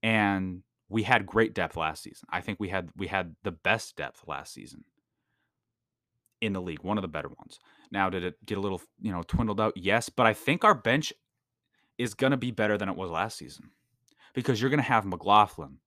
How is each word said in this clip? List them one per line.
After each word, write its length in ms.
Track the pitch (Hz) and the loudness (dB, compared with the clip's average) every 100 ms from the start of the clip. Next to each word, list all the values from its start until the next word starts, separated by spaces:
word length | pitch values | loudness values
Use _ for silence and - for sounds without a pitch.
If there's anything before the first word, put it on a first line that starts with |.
And 600 | 113 110 101 98 95 90 _ _ _ | 2 2 2 0 -4 -8 _ _ _
we 160 | 107 | -4
had 220 | 104 123 95 | 4 2 4
great 280 | 110 110 | 2 2
depth 220 | - 82 82 | 2 -4 -2
last 260 | 78 78 | -4 -6
season. 260 | - - - | -14 -20 -8
I 100 | 87 | -8
think 200 | 98 101 | -6 -6
we 80 | 98 | -4
had, 220 | 95 87 - | -4 -6 -8
we 100 | 95 | -2
had 300 | 98 87 78 | -2 -2 -6
the 100 | - | -10
best 440 | 82 - 110 - - | -4 0 0 -2 -10
depth 280 | 71 - - | -12 -12 -10
last 260 | 71 71 | -10 -10
season 320 | - 64 65 _ _ _ _ _ _ _ _ _ _ _ _ _ _ _ _ | -16 -18 -20 _ _ _ _ _ _ _ _ _ _ _ _ _ _ _ _
in 120 | 110 | -4
the 80 | 95 | -4
league, 220 | 90 78 | -6 -8
one 160 | 90 107 | -4 -4
of 40 | |
the 60 | 92 | -4
better 200 | 76 71 | -8 -10
ones. 300 | - - - _ _ _ | -14 -20 -20 _ _ _
Now, 200 | 98 95 | 0 0
did 140 | 92 | 0
it 100 | 87 - | -6 -8
get 140 | - 101 | -6 -4
a 20 | |
little, 220 | 101 92 - _ | -2 -4 -10 _
you 120 | 110 | -6
know, 100 | 90 85 | -4 -2
dwindled 340 | - 113 101 | -2 0 0
out? 140 | 107 - | 0 0
Yes, 320 | 90 110 - | 2 2 0
but 180 | - 117 | 4 4
I 80 | |
think 300 | 107 - 147 | 4 0 4
our 100 | 214 | 4
bench 380 | 160 113 135 151 - _ _ _ _ _ _ _ _ | 4 4 2 0 -10 _ _ _ _ _ _ _ _
is 160 | 123 | -6
gonna 220 | - 131 135 | 0 2 2
be 140 | 123 | -2
better 260 | 113 107 104 | 0 2 2
than 120 | 98 | 0
it 80 | 92 | -4
was 140 | 92 | -4
last 280 | 82 107 - | -2 -4 -6
season 320 | - - - _ _ _ _ _ - | -16 -18 -20 _ _ _ _ _ -10
because 260 | - 123 117 | -4 0 0
you're 100 | 127 | 2
gonna 120 | 147 | 2
have 240 | 131 120 98 | 4 2 2
McLaughlin 720 | 87 - 104 101 - 71 69 | -6 6 8 8 2 -14 -16